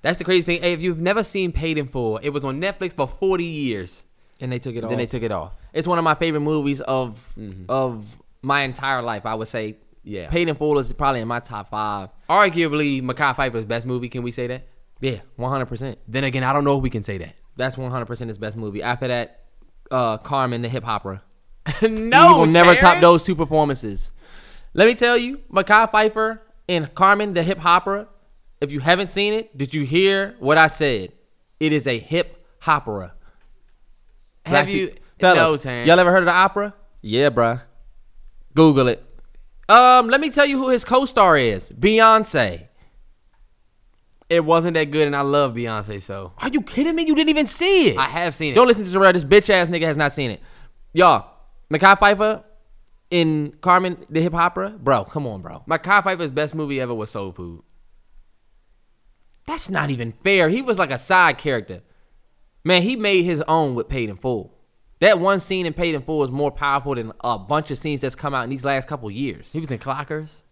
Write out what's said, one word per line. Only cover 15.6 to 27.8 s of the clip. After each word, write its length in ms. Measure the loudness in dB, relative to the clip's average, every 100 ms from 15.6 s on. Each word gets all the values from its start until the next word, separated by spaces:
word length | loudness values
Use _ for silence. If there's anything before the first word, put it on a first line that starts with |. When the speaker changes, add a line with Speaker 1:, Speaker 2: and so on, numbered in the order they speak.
| -6
Speaker 2:
percent. 320 | -8 -10 -12 -8
Speaker 1:
Then 160 | -4
again, 200 | -4 -2 -2
I 80 |
don't 100 | 0
know 140 | 0 0
if 60 |
we 60 | -2
can 140 | -4
say 140 | -8 -10
that. 180 | -12 -18 -20 -8
Speaker 2:
That's 200 | -8 -6
one 140 | -8
hundred 140 | -8 -8
percent 240 | -10 -10
his 80 | -10
best 180 | -10 -8
movie. 260 | -10 -8
After 280 | -6 -4 -4
that, 320 | -4 -6 -14 -20 -20 -20 -20 -6
uh, 260 | -2 -2 -4
Carmen, 420 | -6 -4 -4 -4
the 80 | -6
hip 160 | -8 -6
hopera. 360 | -6 -6 -12 _ _ _ -14
Speaker 1:
<laughs> 260 | -10 -2
No, 520 | -2 -2 2 8 10 8
Speaker 2:
He 40 |
will 60 | 6
never 280 | 8 8 8
top 40 |
Speaker 1:
Terrence. 200 | 8 8
Speaker 2:
those 220 | 8 6 2
two 100 | -4
performances. 760 | -2 0 0 -2 -6 -8 -8 -10 -20 -20 -20 -20 -10
Let 140 | 4 4
me 80 | 4
tell 220 | 0 0
you, 220 | -2 -10 -4
Mekhi 400 | -4 4 4 4
Phifer 480 | 2 0 0 -4 -6 _ -20 -6
in 180 | -4 -4 0
Carmen, 380 | 2 4 0
the 100 | -2
hip 140 | -2 -2
hopera, 480 | 2 2